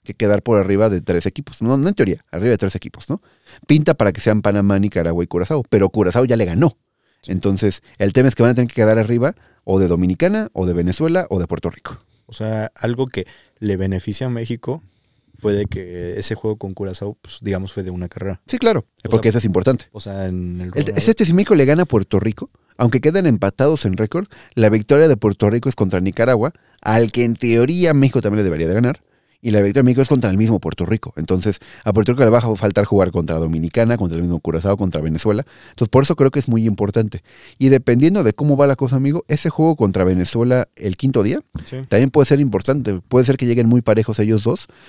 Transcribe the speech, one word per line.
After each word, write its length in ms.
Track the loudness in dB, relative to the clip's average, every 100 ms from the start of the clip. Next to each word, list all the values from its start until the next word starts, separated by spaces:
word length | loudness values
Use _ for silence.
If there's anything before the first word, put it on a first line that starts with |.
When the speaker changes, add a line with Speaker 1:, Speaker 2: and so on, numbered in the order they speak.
Speaker 1:
que 120 | -16
quedar 280 | -4 0 0
por 180 | 2 0
arriba 280 | 2 2 2
de 120 | 0
tres 260 | -2 -2 -2
equipos. 360 | -6 -12 -4
No, 140 | -2 0
no 100 | 0
en 60 |
teoría, 300 | 0 -2 -2 _
arriba 200 | -4 0
de 80 | 0
tres 160 | -2
equipos, 340 | -6 -12 -14 -10
¿no? 120 | -10 _ _ _ -6 2
Pinta 280 | 2 4
para 180 | 2 0
que 80 | 0
sean 220 | 0 0
Panamá, 360 | 0 0 2 0
Nicaragua 460 | 0 -2 -2 -2
y 20 | -4
Curazao, 360 | -4 -4 -4 0
pero 200 | 0 2
Curazao 360 | 2 0 2 0
ya 100 | 0
le 80 |
ganó. 320 | 0 2 0 0 _ _ _ _
Speaker 2:
Sí. 100 | -8
Speaker 1:
Entonces, 500 | -4 -2 0 -2 -2 _ -4
el 140 | 0
tema 160 | 4 2
es 60 |
que 80 | 4
van 100 | 2
a 20 |
tener 140 | 2 0
que 60 |
quedar 240 | 2 2 4
arriba 360 | 2 0 -2 -4 _ _
o 140 | -2 2
de 80 | 2
Dominicana, 600 | 2 0 0 0 0 -4
o 140 | -4 -2
de 80 |
Venezuela, 520 | -2 -2 -2 -2 -2 -2
o 100 | -4
de 60 | -4
Puerto 240 | -6 -6
Rico. 280 | -10 -14 -18 _ _ -20
Speaker 2:
O 60 |
sea, 380 | -10 -6 -6 -8 -6
algo 300 | -4 -4 -6
que 180 | -6 -10 -14 _ _
le 180 | -4 -2
beneficia 500 | -2 -4 -6 -6 -6
a 20 |
México 520 | -6 -8 -8 -8 -10 -12 _ _ _ _ _
fue 140 | -4
de 120 | -2 -2
que 520 | -8 -10 -10 -10 -8
ese 160 | -8
juego 220 | -6 -6 -6
con 160 | -10
Curazao, 400 | -10 -10 -10 -12 -12
pues, 180 | -18 -12
digamos, 320 | -6 -6 -6
fue 100 | -10
de 80 | -10
una 180 | -8 -10
carrera. 320 | -10 -10 -10 -8
Speaker 1:
Sí, 120 | -2
claro, 280 | 0 0 -4 _
Speaker 2:
O 60 | -2
Speaker 1:
porque 160 | 0 2
Speaker 2:
sea, 0 |
Speaker 1:
eso 80 | 0
es 60 |
importante. 420 | 0 0 0 -2 -4
Speaker 2:
o 80 | -16
sea, 260 | -12 -8 -6
en 340 | -6 -8 -10
el 60 | -8
Speaker 1:
El, 40 |
Speaker 2:
Ronaldo 200 | -6 -4 -2
Speaker 1:
es 120 | 0
este, 160 | 0
si 80 | 2
México 200 | 2 2 2
le 80 |
gana 180 | 4 2
a 40 | 2
Puerto 340 | 0 0 -2
Rico, 300 | -2 -6 -12 _ _ -2
aunque 220 | 0 2
quedan 260 | 0 2 2
empatados 580 | 2 0 0 0 0 -2
en 100 | -2
récord, 320 | -4 -4 -8 -12 -8
la 140 | 0 2
victoria 380 | 2 2 4 4
de 80 | 4
Puerto 340 | 0 0 0
Rico 180 | 0 -2
es 60 |
contra 260 | -2 -2 0
Nicaragua, 520 | -2 0 0 2 0 -6 _ _
al 300 | 0 2 2
que 120 | 0
en 100 | -2
teoría 580 | 0 0 2 2 2 2
México 300 | 4 2 2
también 160 | 0 0
le 60 |
debería 240 | -2 -2 -2
de 60 |
ganar, 280 | 0 0 -4 _ _ _ _
Y 100 | -2
la 100 | 2
victoria 220 | 2 4
de 20 |
México 180 | 4 4
es 60 | 2
contra 220 | 2 2
el 60 | 2
mismo 200 | 2 0
Puerto 260 | -2 -4 -4
Rico. 260 | -4 -6 -8
Entonces, 420 | -4 -2 -2 -4 -10 -8
a 80 | -2
Puerto 200 | 0 2
Rico 120 | 4
le 60 | 4
va 80 | 4
a 180 | 2 -2
faltar 280 | 0 0
jugar 260 | 2 2 2
contra 260 | 0 -4 -2
Dominicana, 580 | -2 -2 -2 0 0 0
contra 200 | -2 -4
el 60 |
mismo 180 | -2 -4
Curazao, 360 | -4 -2 -2 -2
contra 240 | -2 -4
Venezuela. 440 | -4 -2 -2 -2 -4 -14 -14
Entonces, 180 | -6 0
por 160 | 2
eso 120 | 2 2
creo 140 | 0
que 80 | 0
es 80 | 0
muy 180 | 0 0
importante. 560 | -2 -2 -2 -2 -6 -16 -20 -20 0
Y 100 | 4
dependiendo 560 | 4 4 2 4 2
de 80 | 0
cómo 240 | 0 0 2
va 100 | 2
la 100 | 2
cosa, 200 | 0 0
amigo, 280 | 0 -2 -4
ese 220 | -4 -2
juego 260 | 0 0 2
contra 280 | 0 2
Venezuela 640 | 2 0 0 0 0 0 -2
el 220 | -6 -8 -4
quinto 260 | -2 0
día 180 | 0 -2 -8 -16
Speaker 2:
Sí. 120 | -14 -14 -2
Speaker 1:
también 220 | 2 2
puede 160 | 2 4
ser 140 | 2
importante. 600 | 2 0 -2 -2 -2 -6 0
Puede 160 | 2
ser 120 | 2 2
que 100 | 0
lleguen 220 | 2 4
muy 140 | 4
parejos 360 | 4 2 0 0
ellos 240 | 0 0
dos, 240 | 0 -4 -8 _